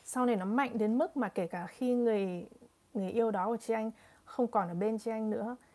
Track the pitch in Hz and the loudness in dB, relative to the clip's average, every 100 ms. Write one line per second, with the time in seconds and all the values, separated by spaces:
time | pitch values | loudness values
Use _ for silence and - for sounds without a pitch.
0 | - 254 247 214 190 233 262 226 214 240 | -8 0 2 2 2 0 0 2 2 2
1 | 349 285 208 - 170 175 175 - 254 247 | 2 0 -2 -2 -2 -4 -8 -4 0 2
2 | 233 214 190 180 - - - _ _ 214 | 4 2 0 -4 -8 -16 -20 _ _ -4
3 | 190 233 226 202 196 233 - 220 220 - | -2 0 2 2 0 -2 -2 -2 -2 -8
4 | - - - - 233 214 175 175 214 220 | -20 -20 -14 -2 2 2 0 0 0 0
5 | 233 220 220 208 220 247 - | -4 -4 -2 -2 -4 -8 -14